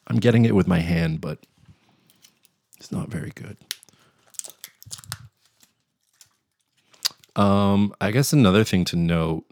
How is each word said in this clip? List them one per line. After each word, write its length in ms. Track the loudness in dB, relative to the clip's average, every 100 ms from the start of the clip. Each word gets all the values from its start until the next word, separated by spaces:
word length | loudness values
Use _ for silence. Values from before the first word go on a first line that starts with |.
| -6
I'm 120 | 0
getting 260 | 2 4
it 100 | 4
with 120 | 2 2
my 140 | 0
hand, 400 | 0 -2 -2 -4
but 240 | -10 -12 _ _ _ _ _ _ _ _ _ _ _ _ _ _
it's 120 | -12
not 180 | -10 -10
very 240 | -10 -12
good. 220 | -16 -20 -20 -14 -14 _ _ _ _ _ -20 -18 -20 -20 _ -20 -20 -16 -16 -18 _ _ _ _ _ _ _ _ _ _ _ _ _ _ _ _ _ -12 -12 _ 0
Um, 580 | 2 2 2 2 0 -2
I 100 | -2
guess 220 | 0 2
another 320 | 4 6 4
thing 200 | 2 0 0
to 100 | -2
note 480 | 0 0 -2 -4 -8